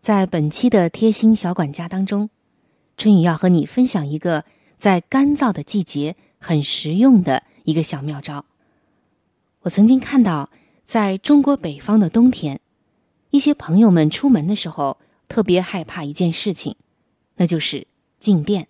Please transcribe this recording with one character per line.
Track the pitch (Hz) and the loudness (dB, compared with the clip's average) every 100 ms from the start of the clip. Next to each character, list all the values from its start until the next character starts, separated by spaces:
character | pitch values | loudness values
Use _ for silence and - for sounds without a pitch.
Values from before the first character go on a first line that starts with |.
在 | - 208 185 | 0 0 0
本 | 170 151 | -2 -2
期 | - 247 | 0 2
的 | 214 170 | 2 0
贴 | - 220 | 0 0
心 | 214 220 | 2 2
小 | 220 175 | 2 0
管 | 180 151 | -4 -4
家 | 143 170 | -6 -10
当 | 185 190 | -6 -4
中， | 202 208 _ _ _ _ _ _ _ | -4 -6 _ _ _ _ _ _ _
春 | 214 196 | 2 4
雨 | |
要 | 170 160 | 4 0
和 | 185 | 2
你 | 175 143 | 2 0
分 | - | -2
享 | 254 190 147 | 0 0 -4
一 | 151 | -6
个 | 175 160 - _ _ _ | -4 -4 -6 _ _ _
在 | 208 180 | 0 0
干 | - 269 285 294 | 0 0 0 0
燥 | 254 | -2
的 | 180 | -4
季 | 147 208 | -6 -6
节 | 170 143 147 170 _ _ | -6 -6 -8 -8 _ _
很 | - 160 | -2 -2
实 | 139 - 151 | -2 -6 -4
用 | 170 262 233 | 2 6 6
的 | 175 127 _ _ | 4 -2 _ _
一 | - | -4
个 | 156 | -4
小 | 156 147 | -4 -8
妙 | 139 143 | -8 -10
招。 | 143 143 - _ _ _ _ _ _ _ _ _ _ _ | -12 -14 -16 _ _ _ _ _ _ _ _ _ _ _
我 | - | -6
曾 | 180 214 | 2 4
经 | 262 | 4
看 | - 277 | 2 2
到， | 214 156 139 _ _ _ _ | 2 0 -8 _ _ _ _
在 | 233 202 190 | -2 -2 -4
中 | - 294 | 2 2
国 | 277 277 | 2 -2
北 | 165 143 | -4 -10
方 | - 214 | 0 2
的 | 190 | 2
冬 | 226 247 | 4 2
天， | 247 151 135 _ _ _ _ _ _ _ | 2 -8 -10 _ _ _ _ _ _ _
一 | 285 | 0
些 | 294 | 0
朋 | 294 - 170 | -2 0 4
友 | 226 | 4
们 | 175 156 | 4 2
出 | - 277 | 0 0
门 | 226 151 | 2 0
的 | |
时 | 208 165 | -4 -6
候 | - 170 - _ _ _ | -6 -6 -6 _ _ _
特 | - | -4
别 | 175 180 | 0 0
害 | 180 196 | 0 -8
怕 | 160 - | -10 -12
一 | 147 | -12
件 | 147 180 | -2 -2
事 | 160 214 | -2 -6
情， | 175 - - _ _ _ _ _ _ | -6 -10 -12 _ _ _ _ _ _
那 | 175 | -2
就 | 165 | -2
是 | - - - _ _ _ | -4 -8 -14 _ _ _
静 | - 180 | 0 0
电。 | 147 202 151 | 0 -4 -6